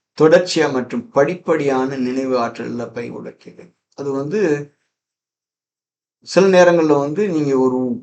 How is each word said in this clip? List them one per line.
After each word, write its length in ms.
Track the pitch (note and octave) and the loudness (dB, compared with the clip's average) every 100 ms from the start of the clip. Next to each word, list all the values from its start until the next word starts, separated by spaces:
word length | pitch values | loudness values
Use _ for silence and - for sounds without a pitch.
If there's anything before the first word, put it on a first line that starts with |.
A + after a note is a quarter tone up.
| _ - | _ 2
தொடர்ச்சியா 540 | D#3 F3 F3+ E3 D3 | 4 6 4 0 0
மற்றும் 400 | C3 A#2+ B2 - | -2 -4 -8 -4
படிப்படியான 840 | C3+ D3 F3 - D#3+ C#3 C3 C3 C3+ | 0 0 0 -2 -2 0 -2 -2 -4
நினைவு 420 | B2+ C3 C3 B2+ | -4 -4 -2 -2
ஆற்றல் 340 | A#2 A#2 A#2+ | -4 -6 -10
இழப்பை 380 | A#2+ A#2 A#2+ A#2+ | -8 -10 -10 -12
உடைக்குது. 520 | A#2 - - - - - _ _ | -12 -16 -18 -20 -20 -20 _ _
அது 180 | - C#3 | -12 -8
வந்து 280 | C3+ D3 G3+ F#3 D3 D3 _ _ _ _ _ _ _ _ _ _ _ _ _ _ _ - | -6 -4 -2 0 -2 -6 _ _ _ _ _ _ _ _ _ _ _ _ _ _ _ -4
சில 200 | - G3 | 2 4
நேரங்கள்ல 520 | F3+ F3 E3+ D#3 C#3+ | 6 6 6 4 2
வந்து 280 | C#3+ D3+ G#3 | 0 -2 -2
நீங்க 300 | D#3+ D3 C3+ | -2 0 0
ஒரு 180 | C3 B2+ B2+ A#2 | 0 0 -4 -6